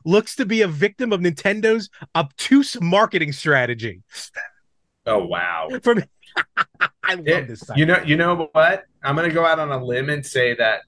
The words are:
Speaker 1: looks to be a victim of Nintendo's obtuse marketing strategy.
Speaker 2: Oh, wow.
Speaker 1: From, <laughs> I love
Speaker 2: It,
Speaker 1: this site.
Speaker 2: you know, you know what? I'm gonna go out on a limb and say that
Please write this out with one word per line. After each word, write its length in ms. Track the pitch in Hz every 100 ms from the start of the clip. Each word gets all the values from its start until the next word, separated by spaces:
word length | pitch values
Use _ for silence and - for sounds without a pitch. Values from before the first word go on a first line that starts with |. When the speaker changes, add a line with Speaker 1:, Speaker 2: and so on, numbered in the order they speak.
Speaker 1:
looks 300 | 160 202 220 -
to 100 | 208
be 160 | 220
a 60 | 196
victim 440 | 151 202 - 247
of 80 | 196
Nintendo's 720 | 175 147 196 214 220 226 - - -
obtuse 640 | 165 - - - 269 277 240
marketing 520 | 170 196 214 185 151
strategy. 720 | 139 156 139 123 117 113 90 _ - - - - _ _ _ _ _ 113
Speaker 2:
Oh, 180 | 107
wow. 440 | 87 85 87 82 80 254
Speaker 1:
From, 200 | 240 226 - _ - - -
<laughs> 100 | - - _ - -
I 100 | -
love 120 | 180 151
Speaker 2:
It, 220 | 170 123
Speaker 1:
this 120 | 110
site. 180 | - 120
Speaker 2:
you 80 | 156
know, 140 | 180
you 120 | 156 156
know 320 | 170 175 156
what? 320 | 156 165 190 - _
I'm 120 | 139 151
gonna 140 | 170
go 140 | 165
out 140 | 165 156
on 120 | 151
a 140 | 131
limb 240 | 123 123 143
and 140 | 147
say 300 | 135 131 123
that 280 | 120 110 107